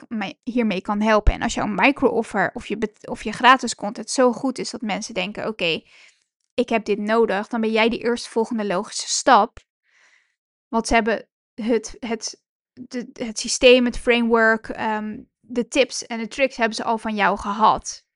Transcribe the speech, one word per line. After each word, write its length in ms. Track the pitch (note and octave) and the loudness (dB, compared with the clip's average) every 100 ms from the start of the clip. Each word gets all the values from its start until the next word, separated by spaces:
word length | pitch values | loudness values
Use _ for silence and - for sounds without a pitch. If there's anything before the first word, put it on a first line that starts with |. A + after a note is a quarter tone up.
| - | -8
mij, 300 | A3 G3 - | -8 -8 -10
hiermee 380 | - A#3+ A3 F3 | -6 0 0 -2
kan 200 | - G#3 | -2 0
helpen." 340 | A3 G#3+ G#3+ | 4 4 4
En 80 | C3 | 0
als 120 | A#3 | -2
jouw 120 | B3 G#3 | -2 -2
micro-offer 840 | G3 A#3+ C#4 B3+ - A3+ G#3 F3 | 0 2 2 2 0 -2 -2 -2
of 120 | A#3+ - | -4 -8
je 120 | G#3+ | -6
bet-, 300 | G#3+ _ - | -6 _ -14
of 140 | - | -10
je 100 | A3 | -8
gratis 420 | - A#3+ C4 A#3+ | 4 6 6 4
content 360 | - G#3 A#3 A3 | -6 -8 -8 -4
zo 220 | - B3+ | 2 2
goed 260 | A3+ C4 B3 | 2 -4 -4
is 120 | F#3+ | -8
dat 100 | A#3 | -6
mensen 340 | G#3+ F#3+ A3 | -6 -6 -6
denken, 320 | A3+ G#3+ G#3+ - | -6 -6 -6 -8
"Oké, 360 | A3 E3+ D#3+ - _ - _ _ _ _ | -4 -2 -4 -6 _ -20 _ _ _ _
ik 140 | - - | -4 0
heb 160 | A3+ | 0
dit 140 | A3 G3+ | 0 -2
nodig," 500 | G#3 A3+ A3 F#3+ G#3+ | 0 2 2 0 -2
dan 120 | A#3 | -2
ben 100 | A3 | 0
jij 180 | A3 A3+ | 2 2
de 100 | - | 2
eerstvolgende 680 | A#3 A#3+ - A#3 A3 A3+ G#3 | -2 -4 -4 -2 -2 -2 -2
logische 420 | F3+ A3 - - | -4 -4 -8 -6
stap. 500 | - - A3+ A3+ - _ _ _ _ _ _ _ _ _ _ - | -2 4 6 4 -4 _ _ _ _ _ _ _ _ _ _ -6
Want 180 | A3+ A3 | -2 2
ze 80 | |
hebben 340 | A#3 A3+ A3 - _ _ | 2 2 -2 -6 _ _
het, 420 | - A3 A3+ A3 - | -8 0 0 -2 -12
het, 440 | G#3+ A3+ - - _ _ _ | -8 -6 -8 -14 _ _ _
de, 380 | - B3 B3 - | -20 -12 -10 -10
het 260 | - A#3+ G#3+ | -10 -10 -8
systeem, 460 | A#3 - C4 B3+ | -6 4 6 6
het 140 | A#3+ - | 4 -2
framework, 720 | - A#3+ A#3 A3+ A3 A3+ - | 0 0 2 4 4 2 -4
ehm, 540 | - A3 G#3+ G#3+ G#3+ - _ | -6 -4 -4 -6 -12 -16 _
de 280 | - A#3+ A#3 | -8 -6 -2
tips 380 | D4 A#3+ - - | 0 0 -2 -10
en 120 | A3+ | -10
de 100 | A3 | -8
tricks 280 | - C4+ - | -2 -2 0
hebben 200 | A3+ A3 | -4 -2
ze 80 | |
al 140 | A#3+ A3+ | -4 -4
van 160 | A3 | -4
jou 240 | G#3 G3 G3+ | 0 0 0
gehad. 680 | G#3 G#3 G#3+ C3 - - _ | -4 2 2 2 -4 -16 _